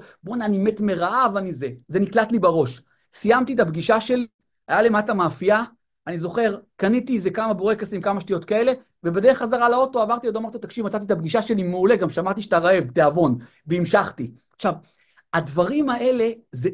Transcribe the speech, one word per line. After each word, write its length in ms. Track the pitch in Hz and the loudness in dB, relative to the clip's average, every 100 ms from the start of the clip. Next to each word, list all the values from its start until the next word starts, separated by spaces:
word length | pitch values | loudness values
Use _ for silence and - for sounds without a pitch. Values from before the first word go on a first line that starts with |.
| - _ | -4 _
"בואנה, 220 | 180 240 214 | -10 -6 -2
אני 120 | 196 | 0
מת 240 | 214 214 | 0 0
מרעב, 560 | 208 175 175 240 247 196 | -2 0 0 2 0 0
אני 160 | 190 | -6
זה." 160 | 135 131 123 - | -8 -8 -10 -4
זה 120 | 175 | -2
נקלט 320 | 202 226 220 | 2 2 2
לי 80 | 226 | 2
בראש. 420 | 170 160 127 - _ _ _ | 2 2 0 -4 _ _ _
סיימתי 400 | - 208 247 254 | -6 2 2 2
את 60 | 247 | 0
הפגישה 400 | 170 160 165 220 | 0 -2 0 0
שלי, 280 | 214 247 240 _ _ _ - | 2 -2 -4 _ _ _ -2
היה 140 | 170 | 2
למטה 320 | 226 208 214 | 2 2 0
מאפייה, 500 | 202 165 - 185 214 233 _ _ _ 170 | -2 -2 0 2 2 0 _ _ _ -12
אני 100 | 175 | -8
זוכר, 400 | 170 214 220 196 _ - | -6 -2 -2 -2 _ -4
קניתי 400 | 196 247 247 233 | 0 0 0 -2
איזה 140 | 185 | -2
כמה 240 | 190 220 | -2 -4
בורקסים, 480 | 190 202 220 214 196 | -2 -2 -2 -4 -6
כמה 200 | 196 196 | -4 -4
שטויות 240 | 165 180 - | -4 -6 -2
כאלה, 280 | 214 247 254 _ _ | 0 0 -2 _ _
ובדרך 340 | 170 180 240 254 | -4 2 4 4
חזרה 320 | 233 240 240 | 0 2 2
לאוטו 320 | 247 262 254 | 4 2 0
עברתי 260 | 214 240 240 | 0 -2 -2
עוד, 100 | 214 | -6
אמרתי, 220 | 226 220 | -6 -10
"תקשיב, 260 | - 240 202 | -12 -6 -4
מצאתי 200 | 208 202 | -4 -2
את 60 | |
הפגישה 300 | 180 160 226 | -2 0 -2
שלי 220 | 220 214 | 0 -2
מעולה, 320 | 180 180 190 214 | 0 2 4 4
גם 140 | 170 | 2
שמעתי 320 | - 185 202 | -2 -4 -4
שאתה 160 | 202 170 | 0 2
רעב, 300 | 175 190 127 | 4 2 2
תיאבון", 440 | 143 147 160 131 120 - _ 151 | 4 4 4 2 0 -6 _ -4
והמשכתי. 640 | 175 165 208 190 - 120 - _ - | -2 2 2 0 -6 -12 -12 _ -4
עכשיו, 180 | 196 160 _ _ _ _ - 165 | -4 -4 _ _ _ _ -6 -4
הדברים 540 | 151 147 180 285 277 | -2 -2 0 0 -2
האלה, 400 | 240 247 247 226 233 _ | 0 0 2 0 -4 _
זה, 180 | 123 139 | -4 -4